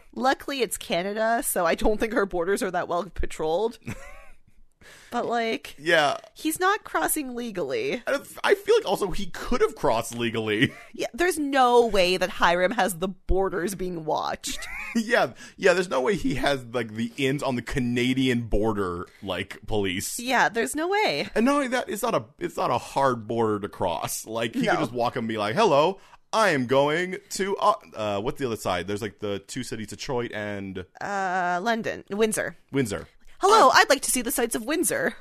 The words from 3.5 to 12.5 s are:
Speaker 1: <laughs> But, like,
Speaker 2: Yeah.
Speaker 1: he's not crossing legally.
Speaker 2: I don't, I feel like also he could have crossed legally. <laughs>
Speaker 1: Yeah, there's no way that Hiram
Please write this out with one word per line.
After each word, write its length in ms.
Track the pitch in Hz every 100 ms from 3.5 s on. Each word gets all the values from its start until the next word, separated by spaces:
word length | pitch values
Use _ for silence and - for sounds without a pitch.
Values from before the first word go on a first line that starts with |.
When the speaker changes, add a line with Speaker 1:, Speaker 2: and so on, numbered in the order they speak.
| 170 226 -
Speaker 1:
<laughs> 60 | - - - - - - - - - _ - - -
But, 160 | 240 165
like, 480 | 233 226 285 - -
Speaker 2:
Yeah. 380 | 156 170 143 - -
Speaker 1:
he's 260 | - 311 320
not 240 | 370 427
crossing 520 | - 330 - 320 262 240
legally. 680 | 240 190 135 120 131 240 -
Speaker 2:
I 60 |
don't, 160 | 277 - -
I 100 | -
feel 220 | 392 - 466
like 100 | -
also 240 | - -
he 160 | - -
could 340 | - - 233
have 140 | 220 -
crossed 400 | 143 113 - 120
legally. 580 | 117 113 110 104 135 -
<laughs> 100 | -
Speaker 1:
Yeah, 140 | - -
there's 260 | 240 349 320
no 460 | 285 277 247 240 233
way 300 | 196 180 185
that 120 | 185
Hiram 420 | - 185